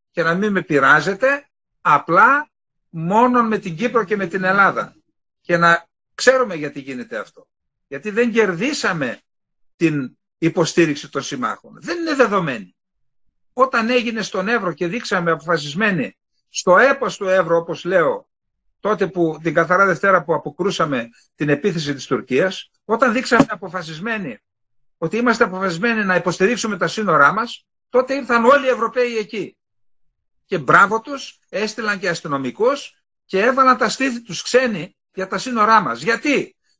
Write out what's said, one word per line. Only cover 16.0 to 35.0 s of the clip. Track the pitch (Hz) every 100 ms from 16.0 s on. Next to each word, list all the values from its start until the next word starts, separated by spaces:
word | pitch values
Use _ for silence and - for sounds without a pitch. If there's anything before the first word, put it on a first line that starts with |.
| 113 - _ _ _
στο | - 190 185
έπος | 262 269 220 -
του | 190
Εύρου, | 185 165 170
όπως | 170 151
λέω, | 170 185 147 98 - _ _ _ _ _
τότε | 202 214 185
που | 180 165 156
την | 160
Καθαρά | 160 160 185 196
Δευτέρα | 165 196 180
που | 160
αποκρούσαμε | 147 151 - 190 - 156 127 117 _ _ -
την | 147
επίθεση | 147 202 165 143
της | 135 -
Τουρκίας, | 120 - 127 190 - - _ -
όταν | 226 254
δείξαμε | 240 - 226 -
αποφασισμένοι | 185 185 180 160 156 220 220 160 104 _ _ _ _ _ -
ότι | 165 220
είμαστε | 240 226
αποφασισμένοι | 214 185 190 165 233 220
να | 196 180
υποστηρίξουμε | 180 170 196 240 220 180
τα | 170
σύνορά | 226 202 151 143
μας, | 202 240 - _ _ _
τότε | 247 254
ήρθαν | 277 240 233 233
όλοι | 277 262
οι |
Ευρωπαίοι | 220 226 254 247 226
εκεί. | 214 220 151 - _ _ _ _ _ _ _ _ -
Και | 180
μπράβο | 123 170 196 220
τους, | 294 269 - - _
έστειλαν | 185 214 233 214 196
και | 185
αστυνομικούς | 160 160 139 131 151 240 285 - _ _ _ _
και | 190
έβαλαν | 233 262 262 240
τα | 226
στήθη | - 269 240
τους | - 165
ξένοι | - 247 254 180 175 _